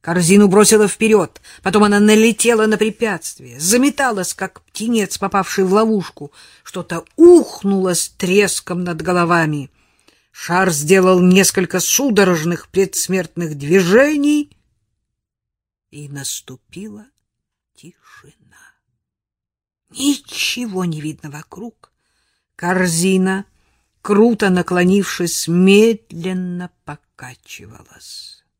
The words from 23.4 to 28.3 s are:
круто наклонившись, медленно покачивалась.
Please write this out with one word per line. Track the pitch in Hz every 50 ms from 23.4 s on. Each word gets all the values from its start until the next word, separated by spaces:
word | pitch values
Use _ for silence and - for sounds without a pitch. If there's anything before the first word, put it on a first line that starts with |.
| 196 _ _ _ _ _ _ _ _ _ _ _ -
круто | - 208 202 226 240 233 - 214 190
наклонившись, | 180 175 165 - 180 180 175 180 190 202 185 - - - 175 165 - - -
медленно | - 170 175 185 190 196 208 220 226 226 226 _ _ - 170 165 185 185 185 185 180 175 175 180 175 _ _ _
покачивалась. | - 147 _ _ _ _ _ 123 127 120 _ _ _ - - 92 - - - _ _ _ _ - - - - - -